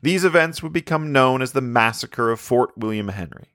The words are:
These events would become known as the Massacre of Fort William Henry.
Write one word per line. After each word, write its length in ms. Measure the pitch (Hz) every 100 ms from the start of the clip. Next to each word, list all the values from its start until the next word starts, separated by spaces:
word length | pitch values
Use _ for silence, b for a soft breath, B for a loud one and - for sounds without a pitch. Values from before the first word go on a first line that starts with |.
These 240 | 143 185 180
events 360 | 165 160 160
would 120 | 160
become 380 | 165 165 160 151
known 300 | 139 131 127
as 120 | 127
the 80 | 135
Massacre 680 | 127 120 113 113 - - 117
of 100 | 113
Fort 380 | - 123 123 -
William 300 | 110 107 104
Henry. 460 | 98 85 - -